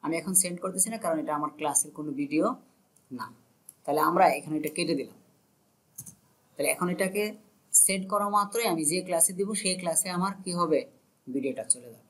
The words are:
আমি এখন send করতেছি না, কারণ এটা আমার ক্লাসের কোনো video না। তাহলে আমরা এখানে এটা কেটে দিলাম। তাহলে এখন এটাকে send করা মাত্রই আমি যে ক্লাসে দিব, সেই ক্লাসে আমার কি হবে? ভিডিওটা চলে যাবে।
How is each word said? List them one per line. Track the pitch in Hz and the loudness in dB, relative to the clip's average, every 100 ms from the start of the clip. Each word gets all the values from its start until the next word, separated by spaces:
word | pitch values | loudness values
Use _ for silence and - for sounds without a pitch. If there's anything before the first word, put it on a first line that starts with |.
আমি | 147 165 | -2 -4
এখন | 160 | 2
send | 180 180 175 | 2 2 -2
করতেছি | 190 180 220 | -4 0 -2
না, | 226 | 0
কারণ | 180 160 | 0 0
এটা | 151 | 0
আমার | 151 151 - | -2 -2 -2
ক্লাসের | 151 139 - | 0 0 -2
কোনো | - 151 | -6 -6
video | 135 143 151 196 262 - _ _ _ _ | -4 0 2 2 -2 -12 _ _ _ _
না। | 123 - - _ _ - _ | -12 -12 -14 _ _ -20 _
তাহলে | - 147 | -2 2
আমরা | 160 175 180 | 4 6 6
এখানে | 143 156 156 | 6 -2 -2
এটা | 151 | -2
কেটে | - 170 | -2 0
দিলাম। | 147 131 - _ _ _ _ _ _ _ - - - _ _ _ - | 0 -2 -12 _ _ _ _ _ _ _ -18 -18 -18 _ _ _ -4
তাহলে | 143 | -2
এখন | - 180 | 0 -2
এটাকে | 170 190 202 214 214 - _ _ | 0 -2 -2 -4 -6 -20 _ _
send | - - 190 190 | 4 4 2 0
করা | 202 202 | 0 2
মাত্রই | 208 202 233 226 | 2 2 0 0
আমি | 165 | 2
যে | 156 180 | 0 -2
ক্লাসে | 180 170 160 | 0 -2 -2
দিব, | 185 196 | -4 -4
সেই | 214 190 185 | -2 -2 -2
ক্লাসে | 175 160 185 | -2 -2 -2
আমার | 180 190 196 | -2 -2 -4
কি | 190 | -6
হবে? | 175 170 151 - - _ _ - | -2 2 2 0 -16 _ _ -8
ভিডিওটা | 131 131 110 | -4 -4 -6
চলে | 110 127 | -2 -4
যাবে। | 120 117 _ | -4 -20 _